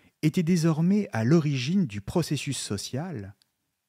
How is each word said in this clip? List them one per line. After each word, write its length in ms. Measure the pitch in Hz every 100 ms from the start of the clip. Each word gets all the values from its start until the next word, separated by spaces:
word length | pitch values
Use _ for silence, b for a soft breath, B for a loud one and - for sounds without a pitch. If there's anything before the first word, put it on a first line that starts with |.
| b b
étaient 200 | 156 185
désormais 640 | 165 180 165 151 170 208 196
à 120 | 113
l'origine 600 | 113 170 147 135 123 196 147
du 140 | 101
processus 580 | - 180 151 147 143 127
social 760 | - 101 - 123 185 131 98 - _ _ _ _